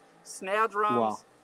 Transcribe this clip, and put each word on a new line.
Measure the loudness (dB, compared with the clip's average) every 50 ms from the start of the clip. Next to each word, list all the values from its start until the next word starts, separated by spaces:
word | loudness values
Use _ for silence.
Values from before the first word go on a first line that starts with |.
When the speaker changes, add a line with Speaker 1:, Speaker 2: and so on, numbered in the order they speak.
| -20 -20 -20 -20 -20
Speaker 1:
Snare | -18 -14 -10 -4 -2 2 2 2 2
drums | 0 0 0 2 2 2 2 0 0 -4
Speaker 2:
Wow. | -12 _ _ _